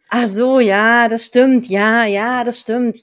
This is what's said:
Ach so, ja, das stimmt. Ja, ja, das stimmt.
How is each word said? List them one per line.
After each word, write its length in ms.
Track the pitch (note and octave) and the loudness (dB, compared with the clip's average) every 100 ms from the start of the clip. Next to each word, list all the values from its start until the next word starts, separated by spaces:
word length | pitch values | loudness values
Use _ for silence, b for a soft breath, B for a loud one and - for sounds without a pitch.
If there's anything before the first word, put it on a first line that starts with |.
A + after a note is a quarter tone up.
| _ | _
Ach 180 | A3+ A#3 | -4 -2
so, 340 | G3 B3+ C4 | -2 0 2
ja, 480 | A3+ G3 A3 A#3+ A#3 | 2 2 2 2 2
das 180 | A3+ - | -2 -2
stimmt. 420 | B3 C4 B3+ D#3+ | 2 4 2 0
Ja, 360 | G3 G#3+ A3+ | -2 0 0
ja, 400 | A3 G3 A3+ B3+ | 0 -2 -4 -4
das 160 | A#3+ A#3+ | -4 -6
stimmt. 380 | - A#3 A#3+ A#3 | -6 -4 -2 -6